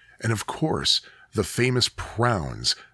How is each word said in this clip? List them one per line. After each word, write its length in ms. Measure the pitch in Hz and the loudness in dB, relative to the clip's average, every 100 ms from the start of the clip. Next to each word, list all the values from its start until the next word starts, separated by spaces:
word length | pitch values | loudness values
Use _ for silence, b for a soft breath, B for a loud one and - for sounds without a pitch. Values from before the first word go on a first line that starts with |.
| B B | B B
and 100 | 113 | -2
of 140 | 107 - | -2 -4
course, 560 | - 156 87 67 - B B B | -2 -2 0 2 0 B B B
the 100 | 110 | -2
famous 460 | 98 - 123 123 - | 0 2 2 2 0
Proun's, 840 | - - - 120 107 69 55 62 B B | -2 -6 0 2 2 -2 -4 -2 B B